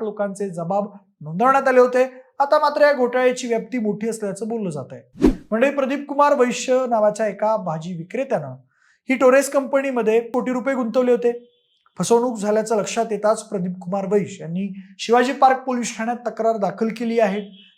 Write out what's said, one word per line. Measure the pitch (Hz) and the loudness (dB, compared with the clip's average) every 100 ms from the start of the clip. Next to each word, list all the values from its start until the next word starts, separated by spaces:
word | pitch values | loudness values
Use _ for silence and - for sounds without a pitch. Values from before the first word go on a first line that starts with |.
लोकांचे | 220 208 202 190 196 | -6 -4 -6 -4 -8
जबाब | 170 165 202 208 - _ _ | -6 -4 -2 -4 -8 _ _
नोंदवण्यात | 151 165 247 269 269 | -10 0 4 4 4
आले | 254 | 6
होते. | 247 254 254 - - - | 6 4 0 -2 -12 -2
आता | 285 302 | 2 4
मात्र | 294 294 | 2 4
या | 294 | 4
घोटाळ्याची | 254 247 254 254 247 240 | 4 0 2 0 0 -2
व्याप्ती | 226 226 254 | -4 -2 -4
मोठी | 214 208 226 | -2 -2 -6
असल्याचं | 220 202 190 220 | -6 -6 -6 -6
बोललं | 233 190 | -6 -6
जात | 147 127 | -8 -10
आहे. | 127 - - - - - | -16 -20 2 2 2 -2
म्हणजे | 220 277 | 0 0
प्रदीप | 285 262 285 285 | 0 -2 -4 -4
कुमार | 277 294 | 2 4
वैश्य | 277 247 - - 254 254 | 4 2 0 0 0 2
नावाच्या | 226 214 208 214 | 2 2 0 -2
एका | 196 214 220 | -2 -2 -2
भाजी | 175 160 165 170 | -2 -6 -8 -10
विक्रेत्यानं | 165 233 269 208 139 131 _ _ _ _ - | -8 -6 -4 -4 -6 -14 _ _ _ _ -4
ही | 254 | 2
टोरेस | 262 269 277 | 6 6 4
कंपनीमध्ये | 285 254 269 269 247 214 226 | 0 0 0 0 0 2 2
कोटी | 233 247 220 | 0 -2 -2
रुपये | 254 233 262 | -2 -2 -2
गुंतवले | 233 254 247 | 0 0 2
होते. | 240 240 240 - _ _ _ _ - | 2 0 -2 -8 _ _ _ _ -6
फसवणूक | 175 233 254 226 | 2 2 2 -2
झाल्याचं | 208 214 220 220 | 0 0 0 -2
लक्षात | 185 233 226 | -2 -2 -2
येताच | 202 208 220 | 0 0 0
प्रदीप | - 208 180 180 | -2 -6 -6 -6
कुमार | 175 196 190 | -6 -6 0
वैश्य | 208 147 - | 0 0 -6
यांनी | 156 175 202 190 - - | -10 -6 -6 -10 -16 -12
शिवाजी | - 240 247 | 0 2 2
पार्क | 269 262 262 | 4 4 4
पोलीस | 262 247 233 - | 0 -4 -4 -6
ठाण्यात | 226 214 | -6 -6
तक्रार | 220 220 226 220 | -6 -2 -2 0
दाखल | 190 - 226 226 | -2 -2 -4 -2
केली | 233 233 | -2 2
आहे. | 208 202 196 - - | 2 0 -8 -14 -20